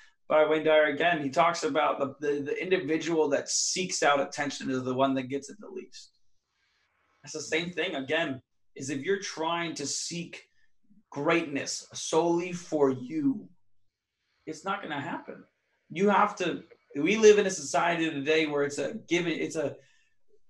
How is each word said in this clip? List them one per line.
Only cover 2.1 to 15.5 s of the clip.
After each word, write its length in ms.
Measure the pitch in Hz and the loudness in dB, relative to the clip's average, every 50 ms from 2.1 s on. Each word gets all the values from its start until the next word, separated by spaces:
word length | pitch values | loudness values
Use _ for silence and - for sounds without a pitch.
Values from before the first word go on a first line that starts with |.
| 127 - | -6 -6
the, 200 | 147 147 143 143 135 | -4 -2 -2 -2 -2
the 200 | 147 - 143 160 | -4 -6 -4 -2
individual 640 | 185 190 165 147 139 160 160 151 160 170 160 151 139 | 0 0 0 0 0 -2 -2 0 0 2 2 2 2
that 200 | 139 123 - - | 2 0 -2 -2
seeks 540 | - - - - - 190 185 180 - - 160 | -2 -2 -2 -2 -2 -4 -4 -4 -2 2 2
out 160 | 143 143 139 | 4 4 4
attention 500 | 135 135 - - 143 139 - - 143 139 | 0 -2 -4 -6 -6 -4 -4 -6 -6 -4
is 140 | 131 131 127 | -4 -4 -2
the 100 | 127 131 | -2 0
one 220 | 127 135 135 135 | 2 2 2 2
that 80 | 135 127 | 0 -4
gets 260 | 123 135 139 135 - | -4 -6 -8 -8 -10
it 80 | - - | -18 -18
the 80 | - - | -16 -14
least. 440 | - - - - - - - _ _ _ _ _ _ _ _ _ _ _ _ _ _ _ _ _ _ _ _ _ _ _ - | -14 -14 -14 -14 -18 -20 -20 _ _ _ _ _ _ _ _ _ _ _ _ _ _ _ _ _ _ _ _ _ _ _ -18
That's 100 | 143 - | -12 -12
the 80 | 151 | -10
same 300 | 143 - 160 160 170 175 | -6 -2 -2 -2 -2 -2
thing. 240 | 175 156 165 190 165 | -4 -4 -4 -4 -4
Again, 460 | 139 131 127 156 160 170 151 131 131 _ _ _ _ _ _ - | -6 -4 -2 -2 -2 0 -2 -4 -8 _ _ _ _ _ _ -16
is 140 | - 135 127 | -12 -8 -6
if 120 | 151 135 | -6 -6
you're 180 | 139 175 196 196 | -2 -2 -2 -2
trying 540 | 190 - - 156 160 160 170 170 170 165 143 | -2 -8 -8 -4 -4 -2 -2 -2 -4 -4 -6
to 100 | - 143 | -6 -6
seek 600 | 131 - - - - 170 170 170 - - - - _ _ _ _ _ _ _ _ _ - - _ _ | -6 -6 -6 -6 -6 -6 -8 -8 -10 -12 -20 -20 _ _ _ _ _ _ _ _ _ -20 -20 _ _
greatness 760 | - 139 143 160 170 170 165 143 147 127 - - - - - - - | -8 -4 0 2 2 2 0 -2 -6 -6 -6 -6 -8 -10 -12 -14 -14
solely 600 | - - - - 160 170 170 170 175 180 185 175 | -12 -8 0 0 2 2 2 2 0 -2 -4 -8
for 380 | 175 - - 160 151 143 135 | -10 -10 -4 0 2 2 2
you, 580 | 131 123 127 - 160 156 143 139 135 - 95 - - _ _ _ - _ _ _ _ _ _ _ _ _ _ _ _ _ - | 2 0 -6 -8 -6 -2 0 0 0 -2 -6 -16 -20 _ _ _ -20 _ _ _ _ _ _ _ _ _ _ _ _ _ -14
it's 180 | - 156 - - | -14 -14 -10 -8
not 180 | 190 196 196 | -8 -8 -6
gonna 200 | - - 151 139 | -6 -8 -8 -8
happen. 420 | 139 170 - - - - - - - _ | -6 -8 -8 -10 -10 -14 -18 -18 -18 _